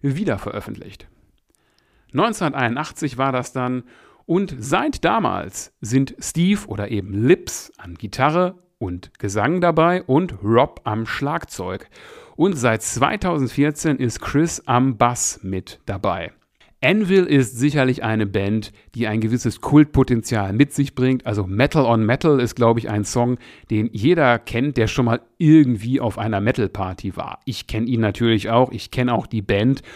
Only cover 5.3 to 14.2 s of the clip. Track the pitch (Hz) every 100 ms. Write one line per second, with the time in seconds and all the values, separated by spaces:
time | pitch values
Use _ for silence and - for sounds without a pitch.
5.3 | 92 92 - - - 101 135 135 - -
6.3 | 156 180 202 - 104 101 107 95 98 123
7.3 | 185 - - - - 87 87 101 - 139
8.3 | 170 180 180 _ - 95 92 - - 104
9.3 | 101 117 180 170 160 170 180 - 139 185
10.3 | 95 101 113 143 - 113 107 113 - 139
11.3 | 170 - - 92 92 - - - - -
12.3 | - 185 156 120 110 - - 143 208 185
13.3 | 160 127 - 147 147 160 139 123 -